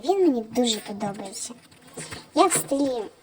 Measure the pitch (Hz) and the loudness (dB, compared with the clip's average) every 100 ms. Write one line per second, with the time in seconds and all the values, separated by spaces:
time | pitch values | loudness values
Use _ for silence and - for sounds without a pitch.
0 | 269 392 359 247 220 247 240 214 - 202 | 0 4 4 2 -2 0 0 0 -4 -6
1 | 208 208 196 - - 247 - - - - | -6 -6 -12 -12 -12 -14 -20 -20 -20 -16
2 | - - - 285 370 - - 277 277 247 | -14 -14 -4 4 4 4 0 0 0 0
3 | 202 - | -6 -12